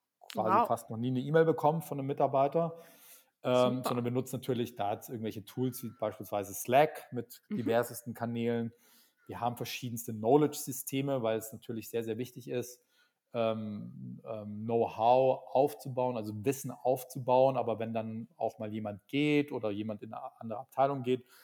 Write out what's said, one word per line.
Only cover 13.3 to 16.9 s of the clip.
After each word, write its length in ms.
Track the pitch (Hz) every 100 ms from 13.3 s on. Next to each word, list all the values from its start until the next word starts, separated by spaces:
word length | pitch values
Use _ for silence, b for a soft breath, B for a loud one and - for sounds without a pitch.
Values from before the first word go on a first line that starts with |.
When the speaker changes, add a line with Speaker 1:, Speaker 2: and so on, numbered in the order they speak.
Speaker 1:
ähm, 880 | 120 113 110 107 104 120 131 127 123 -
ähm, 380 | 110 104 104
Know-how 760 | 110 117 104 113 110 127 131 127 -
aufzubauen, 640 | 127 143 - - 123 127 123
also 160 | 107 104
Wissen 260 | 104 139 135
aufzubauen. 840 | 117 120